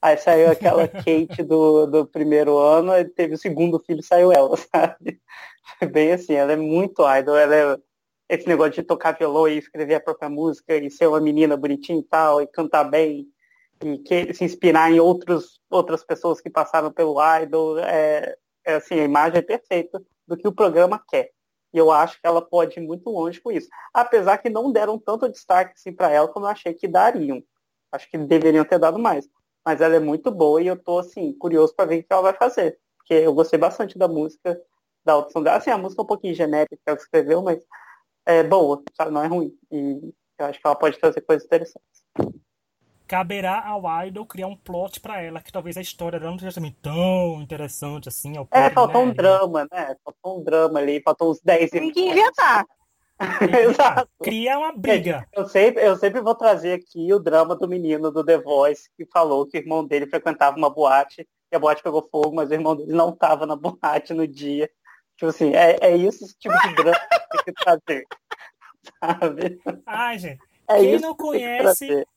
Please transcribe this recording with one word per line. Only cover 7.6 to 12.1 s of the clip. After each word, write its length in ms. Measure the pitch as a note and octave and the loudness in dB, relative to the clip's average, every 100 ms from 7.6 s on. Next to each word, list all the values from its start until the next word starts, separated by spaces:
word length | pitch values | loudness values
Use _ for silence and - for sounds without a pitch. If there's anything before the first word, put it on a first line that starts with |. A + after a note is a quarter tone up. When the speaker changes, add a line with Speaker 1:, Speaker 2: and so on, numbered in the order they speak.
| D3 C3+ _ _ _ _ _ | 2 -2 _ _ _ _ _
Speaker 1:
esse 180 | F3 F#3 | -6 0
negócio 280 | D#3+ D#3 | 2 0
de 80 | D3 | -2
tocar 360 | E3+ E3+ E3 D#3+ | -4 -2 -2 -2
violão 300 | D#3+ C#3+ D#3+ | -2 2 2
e 100 | D3+ | 0
escrever 380 | D3 D#3 D3 D3+ | -8 -10 -2 -2
a 40 | |
própria 280 | - D#3 D3+ | -2 -8 -8
música 480 | D3 D#3+ - _ D#3+ | -6 -4 -6 _ -4
e 140 | C#3+ | -4
ser 180 | - E3 | 0 2
uma 120 | D#3 | 2
menina 360 | D#3 D3+ D#3 C#3+ | 0 2 2 2
bonitinha 420 | C#3+ C#3 - E3+ | -2 -6 -4 -6
e 40 | |
tal, 380 | - | -2